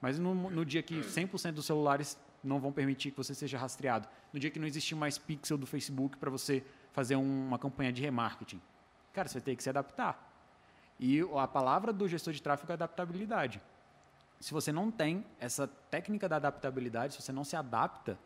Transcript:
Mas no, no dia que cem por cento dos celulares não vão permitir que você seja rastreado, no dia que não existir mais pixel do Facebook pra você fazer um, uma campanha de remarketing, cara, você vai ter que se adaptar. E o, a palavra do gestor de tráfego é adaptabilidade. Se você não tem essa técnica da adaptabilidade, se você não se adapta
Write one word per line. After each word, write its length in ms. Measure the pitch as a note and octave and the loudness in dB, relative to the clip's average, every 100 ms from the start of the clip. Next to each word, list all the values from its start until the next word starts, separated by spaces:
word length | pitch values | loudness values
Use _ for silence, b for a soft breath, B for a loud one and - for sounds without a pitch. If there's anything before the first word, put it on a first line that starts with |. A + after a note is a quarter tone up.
Mas 160 | B2+ C#3+ | 0 2
no, 140 | F3 | 2
no 320 | F#3 F#3 E3+ D#3+ | 2 0 0 0
dia 160 | D#3 | 0
que 220 | D#3+ D#3+ | 0 -4
cem 240 | D3 - F#3 | -2 -2 -2
por 100 | F#3+ | -2
cento 180 | F3 D3+ | -4 -4
dos 100 | C#3+ | 0
celulares 520 | D3+ D3 C#3+ D3 - - - | 4 4 4 2 -6 -14 -8
não 160 | C3+ C#3 | 0 0
vão 120 | C3+ | 0
permitir 380 | C#3+ C#3 C3+ D3 | 2 2 2 -2
que 60 | C3+ | -4
você 180 | C3 C#3 | -6 -4
seja 220 | C#3+ B2+ | -4 -2
rastreado, 500 | B2+ - C#3 A2+ G#2 B B | -4 -2 2 2 2 B B
no 60 | C#3+ | -4
dia 100 | C#3+ | -2
que 80 | D#3 | 0
não 60 | D#3 | -2
existir 300 | D3 - D#3 | -2 -2 0
mais 220 | D3+ C#3+ | 0 -2
pixel 400 | - D3+ - D3+ | -4 -6 0 0
do 100 | C3 | 0
Facebook 500 | D3 - C3+ C3+ C#3 | -4 -4 0 0 0
pra 120 | C3+ | -4
você 340 | C3 - C3+ - B B | -4 2 0 0 B B
fazer 240 | - B2 C3+ | -2 2 4
um, 320 | C3+ C3+ C3+ | 4 2 2
uma 120 | B2 | 0
campanha 340 | C#3 - C3 | -2 0 0
de 80 | B2 | 0
remarketing, 580 | C#3+ B2 A2+ - - F#2+ - - - _ - | 0 2 0 -2 -12 -12 -14 -20 -20 _ -10
cara, 140 | - E3 | -4 -4
você 60 | C3 | -2
vai 80 | A#2+ | -4
ter 100 | B2 | -2
que 60 | |
se 60 | - | 0
adaptar. 580 | C#3+ C3+ - A3+ - - - - B B B B - | 0 -2 -2 -2 -2 -10 -20 -20 B B B B -2
E 220 | B2+ C#3+ | 4 4
o, 140 | F3+ D3 | 4 2
a 100 | C3+ | 2
palavra 460 | D3 C3 D3+ A3 | 4 4 4 4
do 140 | G3+ G3+ | 2 2
gestor 260 | E3 - | 0 -4
de 80 | D3 | -4
tráfego 300 | D3 C#3+ E3 | 0 0 0
é 20 | |
adaptabilidade. 880 | E3+ E3 - F3 F3 G#3 A3 C#3 G2+ - - - - - - - - | -4 -4 -4 -4 -4 -2 0 0 -2 -14 -20 -20 -20 -20 -20 -20 -14
Se 120 | - | -4
você 180 | D#3 D3+ | -2 0
não 180 | D3+ G#3+ | 0 0
tem 340 | A3 D3+ F3 A3 - | 0 0 0 -4 -8
essa 280 | A#2+ - C3+ | -6 -2 -4
técnica 600 | - - D3+ F3+ G#3 F#3+ | -6 -6 -6 -2 -2 2
da 100 | D#3 | 2
adaptabilidade, 760 | C#3+ C#3 C#3 C3 B2 A#2 C3 | 2 0 -2 -2 -2 0 -2
se 80 | C#3 | -4
você 100 | - | -6
não 120 | C3+ | -4
se 120 | C#3+ E3 | -4 -4
adapta 600 | C3+ A2+ D#3+ - - F#2 | 0 2 2 0 -6 -8